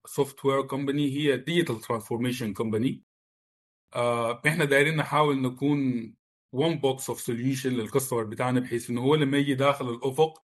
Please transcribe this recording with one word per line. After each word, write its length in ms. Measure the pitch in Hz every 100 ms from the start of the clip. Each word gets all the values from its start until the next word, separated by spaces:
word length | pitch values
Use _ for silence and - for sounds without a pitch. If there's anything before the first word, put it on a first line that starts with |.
| -
سوفت 380 | - 135 -
وير 180 | 139 135
كومباني، 540 | 135 139 139 147 143 139
هي 200 | 147 127
ديجيتال 440 | 127 175 165 113
ترانسفورميشن 720 | - 117 - 117 127 123 113
كومباني. 520 | 101 113 110 131 - _ _ _ _ _ _ _ _ _
آه، 480 | 127 120 117 117 120 151
إحنا 180 | 165
دايرين 320 | 147 139 151 156
نحاول 460 | 131 147 151 139
نكون 680 | 131 127 143 143 135 120 113 - _ _ _ 127
one 180 | 165
box 400 | 151 139 131 -
of 40 | 117
solution 480 | - 117 131 131 131
للكاستمر 580 | 123 107 139 131 120
بتاعنا، 360 | 107 113 127 123
بحيث 300 | 127 117 117
إنه 100 | 120
هو 140 | 131
لما 240 | 156 139 143
يجي 160 | 139
داخل 360 | 131 139 139 127
الأفق 520 | 120 135 131 156 -